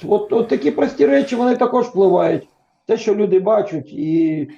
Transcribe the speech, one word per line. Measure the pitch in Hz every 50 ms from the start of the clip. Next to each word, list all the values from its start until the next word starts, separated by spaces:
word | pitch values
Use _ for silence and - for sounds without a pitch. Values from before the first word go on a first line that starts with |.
| - -
от, | 208 208 - -
от | - 233 - -
такі | 277 - - 285
прості | - - 277 262 - - 277
речі, | 277 277 277 - - 254
вони | 233 247 254 240
також | - 262 247 247 247 233
впливають. | - - 185 196 185 180 180 170 160 160 151 - - _ _ _ _ _ _ _
Те, | - 220
що | 233 - 214 196
люди | 208 202 180 185 185
бачать, | 185 202 220 208 - - 165 151 135 -
і, | - - 156 156 160 165 165 156 156 156 143 - -